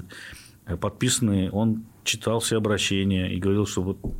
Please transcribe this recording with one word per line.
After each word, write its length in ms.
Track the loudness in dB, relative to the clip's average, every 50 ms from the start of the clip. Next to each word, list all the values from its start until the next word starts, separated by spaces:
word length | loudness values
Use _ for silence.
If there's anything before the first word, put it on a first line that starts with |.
быть, 80 | -2 -8 -14 -18 -18 -18 -18 -20 -20 -20 -20 -18 -8
э, 100 | -8 -4
подписаны, 720 | -2 -2 -4 -2 0 0 0 2 2 2 4 4 4 2 2 2
он 320 | 2 2 2 2 0 -4 -10 -18 -8 -6
читал 380 | -4 -4 -2 -2 0 0 0
все 160 | 0 0 0
обращения 760 | 0 2 2 0 0 0 0 2 2 2 2 2 2 0 0 -2
и 60 | 0
говорил, 280 | 0 2 2 2 2
что 160 | 0 0 -2 -2
вот 160 | -2 -4 -4 -6 -6 -6 -6